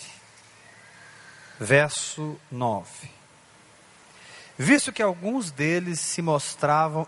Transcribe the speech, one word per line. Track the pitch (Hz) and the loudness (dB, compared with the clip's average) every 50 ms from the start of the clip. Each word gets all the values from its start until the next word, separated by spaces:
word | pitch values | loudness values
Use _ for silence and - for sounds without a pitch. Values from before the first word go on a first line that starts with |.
| - - - - - - - - - - - - - - - - - - - - - - - - - - - - - - - - | -20 -20 -20 -20 -20 -20 -20 -20 -20 -20 -20 -20 -20 -20 -20 -20 -20 -20 -20 -20 -20 -20 -20 -20 -20 -20 -20 -20 -20 -20 -14 -6
verso | 110 101 135 143 151 147 - - - - - 151 151 151 151 - - - | 2 4 6 6 6 4 0 -6 -8 -8 -8 -8 -8 -8 -10 -12 -14 -12
nove. | 131 123 127 117 107 98 87 - - - - - - - - - - - - - - - - - - - - - - - - - - - - - - - - - - | -6 -2 -2 -2 -2 -2 -6 -10 -18 -20 -20 -20 -20 -20 -20 -20 -20 -20 -20 -20 -20 -20 -20 -20 -20 -20 -20 -20 -20 -20 -20 -20 -20 -20 -20 -20 -20 -20 -20 -18 -8
Visto | - 127 180 277 285 - - | -2 4 6 6 6 4 -2
que | - - 220 | -2 0 0
alguns | 196 180 170 180 208 247 269 214 165 | 0 0 0 -4 -4 -2 -2 -4 -4
deles | 139 131 147 160 170 175 180 175 170 151 | -4 -2 0 0 0 0 -2 -2 -4 -4
se | - - - - 170 | -4 -6 -4 -2 0
mostravam | 165 151 139 - - - - - 143 147 156 160 156 151 160 160 | 2 2 0 0 -4 -6 0 2 2 4 4 2 2 0 -4 -6